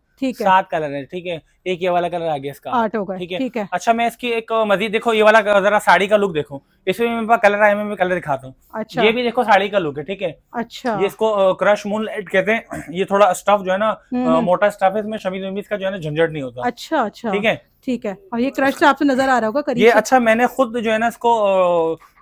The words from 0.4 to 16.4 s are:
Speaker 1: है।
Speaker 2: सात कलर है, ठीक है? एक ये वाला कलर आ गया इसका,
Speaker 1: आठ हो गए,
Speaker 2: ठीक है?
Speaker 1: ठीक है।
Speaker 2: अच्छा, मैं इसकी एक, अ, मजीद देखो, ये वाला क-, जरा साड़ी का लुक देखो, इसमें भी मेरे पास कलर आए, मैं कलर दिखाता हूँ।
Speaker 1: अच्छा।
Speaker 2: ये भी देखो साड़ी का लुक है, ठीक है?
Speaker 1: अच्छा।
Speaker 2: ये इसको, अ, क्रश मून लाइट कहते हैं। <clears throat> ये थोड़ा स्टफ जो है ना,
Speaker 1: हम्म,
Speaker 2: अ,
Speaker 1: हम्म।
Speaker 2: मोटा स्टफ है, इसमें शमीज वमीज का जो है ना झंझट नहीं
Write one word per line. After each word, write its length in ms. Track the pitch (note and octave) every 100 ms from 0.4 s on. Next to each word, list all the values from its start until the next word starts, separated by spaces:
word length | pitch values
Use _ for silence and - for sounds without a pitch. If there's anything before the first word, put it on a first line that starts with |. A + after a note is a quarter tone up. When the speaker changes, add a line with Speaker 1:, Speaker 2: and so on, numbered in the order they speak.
Speaker 1:
है। 40 | G3
Speaker 2:
सात 240 | F#3+ F#3+
कलर 220 | E3+ D3+
है, 120 | C#3+
ठीक 220 | C3 F#3 F3
है? 160 | E3+ - _ F3+
एक 120 | F3+
ये 80 | F3+
वाला 200 | F3 F3
कलर 160 | F3 E3
आ 120 | D3
गया 140 | C#3
इसका, 200 | C#3 C3+
Speaker 1:
आठ 240 | B3 A3 A3
हो 100 | F#3+
गए, 120 | F#3
Speaker 2:
ठीक 140 | F3+
है? 60 | F3+
Speaker 1:
ठीक 200 | C4 A3+
है। 120 | G3
Speaker 2:
अच्छा, 200 | F3+ -
मैं 140 | A3+ A#3
इसकी 220 | - B3
एक, 220 | A3+ A3
अ, 140 | A3+ G#3+
मजीद 260 | F#3+ A3
देखो, 220 | G#3+ A#3
ये 100 | A3
वाला 180 | G#3+ A3
क-, 220 | G#3 G3+
जरा 160 | G3 G#3
साड़ी 280 | - F3+ G3
का 100 | G#3
लुक 160 | G3+
देखो, 300 | D3+ C#3 C#3 - _ -
इसमें 220 | F#3 A#3
भी 60 | A#3
मेरे 120 | G#3+
पास 120 | A#3
कलर 180 | G#3 G3+
आए, 140 | G#3 G#3
मैं 200 | G#3 G3+
कलर 180 | F3+
दिखाता 340 | F3+ D#3+ C3+ C3
हूँ। 80 | - _ A3
Speaker 1:
अच्छा। 280 | G#3+ -
Speaker 2:
ये 80 | A3
भी 120 | A#3
देखो 200 | A#3+ A#3+
साड़ी 260 | A3+ G3 G3+
का 80 | G3+
लुक 200 | D#3+ C#3
है, 60 |
ठीक 180 | D3 G3
है? 180 | F#3 - _
Speaker 1:
अच्छा। 460 | - - - B3+ G#3
Speaker 2:
ये 80 | G3
इसको, 240 | - A3
अ, 220 | G#3 F#3+
क्रश 320 | F3+ G3 G#3 G#3
मून 180 | G#3+ G#3+
लाइट 240 | G#3 F3
कहते 220 | F#3+ F#3
हैं। 140 | A3+ -
<clears throat> 220 | D3+ D3
ये 120 | E3+ F#3+
थोड़ा 280 | G3 G3+
स्टफ 280 | F3+ - G3+ F#3
जो 60 |
है 60 | F#3+
ना, 240 | A3 G3 _
Speaker 1:
हम्म, 120 | B3 B3
Speaker 2:
अ, 40 |
Speaker 1:
हम्म। 160 | E3 F3
Speaker 2:
मोटा 240 | F3 G#3
स्टफ 220 | G3+ F#3+
है, 60 | G#3
इसमें 180 | G#3+ G#3+
शमीज 260 | F#3+ F#3+
वमीज 240 | F#3+ G3 F#3
का 100 | G3+
जो 80 | F#3+
है 60 |
ना 60 | G3
झंझट 340 | D#3 D3+ E3
नहीं 120 | D3+